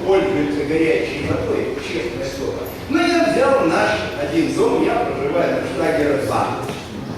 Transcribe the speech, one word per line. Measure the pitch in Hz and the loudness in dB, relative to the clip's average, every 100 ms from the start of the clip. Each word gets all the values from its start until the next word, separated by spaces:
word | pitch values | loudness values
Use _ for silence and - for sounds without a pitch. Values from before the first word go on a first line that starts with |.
| 180 | 2
пользуется | 196 - 147 - 147 143 | 4 4 2 0 0 0
горячей | 156 160 - - - - | 2 2 2 0 -2 -2
водой, | - - - - - | -2 -2 -2 -2 -4
честное | - - 120 - 135 | -6 -4 -4 -4 -6
слово. | - 123 - - - - | -6 -6 -6 -8 -10 -2
Но | 311 | 0
я | 349 339 330 | 2 2 2
взял | - 277 269 170 | 4 4 4 4
наш | - 208 - - - | 2 2 0 -4 -4
один | - 165 131 | -2 0 0
дом, | - 147 - | 2 2 2
я | - - - | 2 2 0
проживаю | - - 175 - - | -2 0 0 0 0
на | - | -2
Штагера | 165 160 160 147 139 - | -2 0 2 2 2 0
два. | - - 120 - - - - - | 0 0 -2 -6 -8 -10 -10 -10